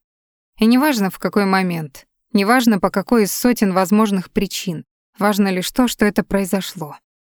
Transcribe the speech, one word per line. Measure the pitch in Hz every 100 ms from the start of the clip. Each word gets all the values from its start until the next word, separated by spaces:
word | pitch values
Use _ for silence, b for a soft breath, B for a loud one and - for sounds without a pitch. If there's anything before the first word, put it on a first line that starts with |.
| _ _ _ _ _ -
И | 220
неважно, | 254 302 240 196
в | -
какой | 185 208 196
момент, | 190 185 170 151 - _ _ _
неважно, | 208 196 254 233 202
по | 190
какой | 202 180 240
из | 196
сотен | - 247 233 196
возможных | 185 185 214 214 196 -
причин, | - 196 - - 156 - _ _ -
важно | 202 202 196
лишь | 185 180
то, | - 247
что | -
это | 208 202
произошло. | - 196 190 196 - 185 151 - _ _ _